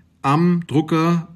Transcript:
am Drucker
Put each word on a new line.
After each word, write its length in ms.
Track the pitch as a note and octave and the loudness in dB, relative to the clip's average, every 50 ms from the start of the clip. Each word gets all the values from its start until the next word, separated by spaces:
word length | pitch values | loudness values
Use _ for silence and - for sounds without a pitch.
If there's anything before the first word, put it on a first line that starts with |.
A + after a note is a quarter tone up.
| _ _ _ _ | _ _ _ _
am 400 | - C3+ C#3+ D#3+ F3 F3 F3 E3+ E3+ | -2 0 2 2 2 2 0 0 -4
Drucker 600 | - A#2+ D3+ D3+ D#3 E3+ D#3+ D#3+ E3+ E3+ E3+ E3 - - | -2 -2 -2 0 0 0 0 0 0 0 -2 -4 -8 -4